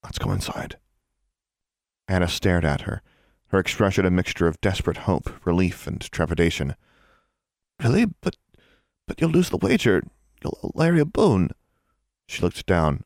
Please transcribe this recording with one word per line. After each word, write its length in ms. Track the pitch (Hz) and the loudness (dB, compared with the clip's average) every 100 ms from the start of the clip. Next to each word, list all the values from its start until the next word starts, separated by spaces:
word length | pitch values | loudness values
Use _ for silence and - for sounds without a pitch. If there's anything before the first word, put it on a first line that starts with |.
Let's 140 | - - | -12 -6
go 140 | - | -4
inside. 460 | 95 - - - - _ _ _ _ _ _ _ _ _ _ _ _ - | -4 -4 -8 -10 -14 _ _ _ _ _ _ _ _ _ _ _ _ -2
Anna 200 | 92 87 | 0 0
stared 380 | - 101 87 | 0 2 2
at 160 | 82 71 | 2 -2
her, 200 | - - _ _ _ _ _ | -4 -10 _ _ _ _ _
her 120 | 98 | 0
expression 460 | 90 - 101 95 | 0 0 0 4
a 60 | 92 | 2
mixture 360 | 90 90 - 85 | 2 0 0 0
of 140 | 80 | 2
desperate 360 | 101 95 - - | -2 -2 -4 -4
hope, 480 | - 85 - - | -2 -2 -4 -8
relief, 420 | - 87 92 - - | -2 0 0 -2 -10
and 140 | - | -10
trepidation. 760 | - - 78 80 85 - 69 - _ _ _ _ _ _ _ _ _ _ | -10 -4 -4 2 0 0 -6 -8 _ _ _ _ _ _ _ _ _ _
Really? 240 | 117 165 | 0 2
But, 320 | 233 - - - _ _ _ _ _ _ - | 2 -2 -10 -10 _ _ _ _ _ _ -12
but 120 | - | -4
you'll 120 | 165 | 0
lose 180 | 160 180 | 2 0
the 80 | 85 | -2
wager. 460 | - 220 123 92 - _ _ _ | 0 2 2 2 0 _ _ _
You'll 180 | - - | -10 -8
owe 80 | - | -10
Larry 260 | - 165 170 | 0 2 4
a 60 | |
boon. 460 | 147 - 208 104 85 - _ _ _ _ _ _ _ | 2 2 4 4 2 -4 _ _ _ _ _ _ _
She 140 | - | -4
looked 240 | 90 - | -4 -4
down. 380 | - 90 78 69 | 0 2 2 0